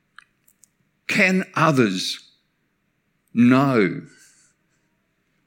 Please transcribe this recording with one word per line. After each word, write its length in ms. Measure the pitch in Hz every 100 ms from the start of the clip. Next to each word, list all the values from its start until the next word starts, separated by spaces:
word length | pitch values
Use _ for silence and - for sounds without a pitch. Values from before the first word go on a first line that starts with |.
| _ - _ _ _ _ _ _ _ _ -
Can 380 | 226 190 185 - -
others 760 | 160 135 110 90 - - - _ _ _ _ _ _ _ _ _ _
know 680 | 113 120 131 139 123 90 78 - _ _ _ _ _ _ _ _ _ _ _ _ _